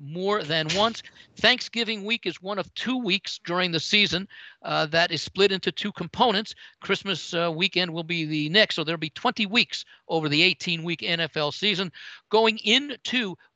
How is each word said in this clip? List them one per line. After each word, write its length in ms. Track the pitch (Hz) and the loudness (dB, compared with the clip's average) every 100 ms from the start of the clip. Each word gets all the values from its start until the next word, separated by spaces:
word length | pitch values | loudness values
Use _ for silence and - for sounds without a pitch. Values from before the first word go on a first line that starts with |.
more 420 | 143 170 190 208 | -10 -4 0 0
than 240 | 151 160 156 | 0 -2 0
once. 280 | 180 226 220 - - - - | 2 0 0 -16 -20 -20 2
Thanksgiving 640 | 214 247 - 226 220 214 | 4 4 0 -4 -2 -2
week 220 | 202 233 | -4 -4
is 160 | 185 156 | -4 -6
one 180 | 185 202 | -6 -6
of 140 | 170 | -6
two 220 | - - 254 | -6 -4 -2
weeks 420 | 226 - - - | 0 -2 -2 -10
during 280 | - 180 185 | -4 0 0
the 80 | 165 | 0
season, 460 | - 208 202 170 196 - - - | 2 4 4 0 -6 -14 -20 -12
uh, 240 | - 151 156 | -4 -2 2
that 240 | 165 175 | 2 2
is 100 | 160 | 0
split 320 | - 185 196 | -4 2 2
into 180 | 185 - | 4 -2
two 220 | - 208 | -4 -6
components. 640 | - 175 - 240 180 110 - - _ | -6 -6 2 4 4 -2 -12 -20 _
Christmas, 540 | - 196 196 170 - | -2 -2 -2 -6 -4
uh, 180 | 170 170 | 0 0
weekend 380 | 160 190 180 180 | 2 0 2 0
will 120 | 160 | -2
be 200 | 160 175 | -4 -2
the 240 | 151 156 151 | -2 -2 2
next, 280 | 196 208 - | 4 4 2
so 60 | |
there'll 160 | 151 165 | -2 -4
be 120 | 156 | -6
twenty 340 | - 247 - | -2 -2 0
weeks 400 | 202 233 190 - - - - | 0 2 0 -4 -12 -18 -4
over 220 | 165 151 | -2 2
the 120 | 147 | 4
eighteen-week 600 | 180 175 180 165 170 165 | 2 2 -4 -4 -4 -6
N 180 | - 170 | -2 -2
F 160 | 165 156 | -2 -2
L 160 | 147 | -4
season. 400 | - 208 180 185 - - - - | 0 -2 0 -4 -8 -18 -18 0
Going 280 | 214 226 220 | 4 4 2
into 720 | 214 247 285 247 - 254 208 165 _ | 2 2 2 -8 -4 -2 -2 -6 _